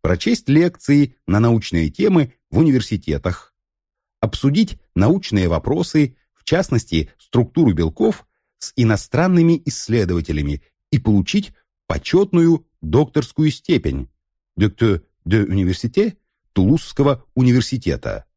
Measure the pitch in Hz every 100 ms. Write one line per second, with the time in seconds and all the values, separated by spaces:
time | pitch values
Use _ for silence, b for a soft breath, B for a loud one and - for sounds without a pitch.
0 | 82 87 - 233 - 143 175 175 - 143
1 | 143 _ - 101 117 113 - 82 80 -
2 | 208 180 139 _ _ - 160 127 - 101
3 | - 71 90 87 - _ _ _ _ _
4 | _ _ 110 - 139 151 220 - _ -
5 | 104 190 - 104 90 85 - 156 170 156
6 | 143 _ _ _ - 165 190 123 - 82
7 | 76 _ _ 120 117 - 147 82 82 78
8 | 220 - _ _ _ _ - - 117 107
9 | - 127 185 175 165 170 - - - 113
10 | 92 87 78 76 71 71 _ _ _ -
11 | - 104 92 208 196 - _ _ _ 131
12 | - 175 202 175 170 160 _ _ 78 117
13 | 151 - 135 - 156 - - 151 - 67
14 | 62 _ _ _ _ - 101 - 113 90
15 | _ _ - 110 104 98 90 90 - -
16 | 214 - _ _ _ - 95 156 - -
17 | 143 131 _ - 127 123 117 127 - 64
18 | - 50 -